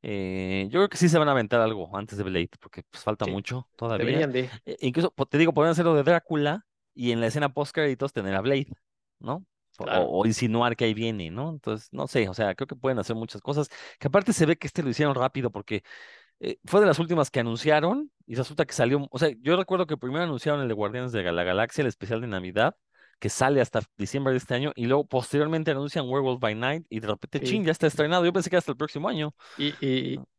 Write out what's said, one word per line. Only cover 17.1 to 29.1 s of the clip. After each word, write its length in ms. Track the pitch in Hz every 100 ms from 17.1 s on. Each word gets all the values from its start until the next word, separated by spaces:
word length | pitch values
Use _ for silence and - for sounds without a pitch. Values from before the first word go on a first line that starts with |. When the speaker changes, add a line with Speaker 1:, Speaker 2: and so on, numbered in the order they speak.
| 170 139
Speaker 1:
que 80 | 135
anunciaron 720 | 117 113 151 151 165 262 302 _
y 100 | -
resulta 300 | 117 127 151
que 80 | -
salió, 340 | - 123 143 139
o 80 | 127
sea, 100 | 160 113
yo 160 | 131 180
recuerdo 300 | 185 185 160
que 100 | 147
primero 260 | 127 147
anunciaron 380 | 175 131 156 147
el 60 | 127
de 60 |
Guardianes 380 | 104 101 123 127
de 120 | 113 90
la 120 | 85
Galaxia, 380 | 87 92 120 -
el 60 | 131
especial 340 | - 98 113
de 60 | 120
Navidad, 480 | 95 92 101 135 - _ _ _ _
que 100 | 104
sale 320 | - 135 139
hasta 200 | 120 113 113 -
diciembre 340 | 98 143 139
de 40 | 127
este 160 | -
año, 160 | 123 143
y 100 | - 117
luego 200 | 139 143
posteriormente 640 | 131 120 143 151 160 156
anuncian 360 | 139 143 170 127
Werewolf 300 | 135 131 123
by 160 | 117
Night, 300 | 107 127 156 160
y 100 | 110
de 80 | 107
repente, 320 | 101 - 143
Speaker 2:
Sí. 20 |
Speaker 1:
chin, 220 | 135 214
ya 60 | 165
está 160 | 160 156
estrenado. 380 | - 151 180
Yo 80 | 175
pensé 160 | 185 175
que 80 | 175
hasta 140 | 156
el 60 | 131
próximo 320 | 151 143
año. 260 | 165